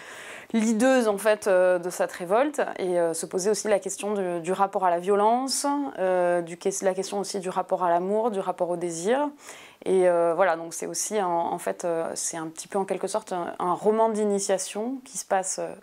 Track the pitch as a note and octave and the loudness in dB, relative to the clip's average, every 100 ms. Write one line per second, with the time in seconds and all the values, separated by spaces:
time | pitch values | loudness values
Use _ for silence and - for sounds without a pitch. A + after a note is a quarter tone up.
0 | - - - - - A3+ A3 A3 B3+ C4 | -18 -16 -16 -18 -4 0 2 4 4 4
1 | A3 G3+ G#3+ G#3+ G#3+ F#3 F#3 F3+ F3 - | 4 2 2 2 4 4 6 4 0 -2
2 | F3+ - F3 G#3+ D4+ C#4+ - - F3+ F3 | -4 -4 0 2 2 0 -4 -2 -2 2
3 | E3+ E3 F3 F#3 F#3 G#3 G#3+ G3 G3 - | 0 0 -4 -2 0 0 2 0 0 -6
4 | G3+ G#3 F#3 F3 D#3+ F#3 G3 G3+ F#3 F3 | -4 -2 -2 -2 -2 0 0 2 2 2
5 | F3+ G3+ G#3 B3 C4+ B3 C#4+ C#4+ C#4 - | 2 4 4 2 0 -2 -2 -2 -4 -2
6 | F#3 F3+ F3 F3 E3 F3 G3 F#3+ F#3+ F#3 | 0 2 2 2 -2 -4 -4 -2 0 -2
7 | F#3 G3+ F#3 G3+ F3+ F#3 F3+ F3+ F3 F3 | -2 -4 -4 -4 -4 -4 -2 0 4 4
8 | F#3 G#3 A#3 G3 F#3 F3+ F3 F3 F3 E3 | 2 0 0 0 -2 -2 -2 -2 -4 -2
9 | F3+ B3+ D4 D4 - - - - - F#3+ | 0 2 0 -6 -18 -20 -20 -8 0 4
10 | F3+ F3 E3+ E3 F#3+ E3 E3 - E3+ E3+ | 6 4 4 4 2 2 -4 -8 -6 -6
11 | - G#3 F3+ E3+ E3+ F3 F#3+ F#3+ F3 E3 | -4 -2 0 0 -2 -4 -4 -4 -2 -2
12 | E3 - - E3 D#3+ D#3+ - G3+ F#3+ F#3 | -4 -4 -6 -6 -8 -10 -6 -4 -2 -4
13 | F#3+ G#3+ - F3+ E3+ - F3+ E3+ F#3 A3 | -4 -4 -4 -6 -6 -4 -2 0 2 4
14 | A3+ G#3+ G#3 G3 G3 F#3+ - G3+ A3+ C4+ | 4 2 0 0 0 0 -2 -6 -6 -6
15 | - - - G3 F#3 - E3 G3 | -10 -10 -2 -2 -2 -6 -8 -10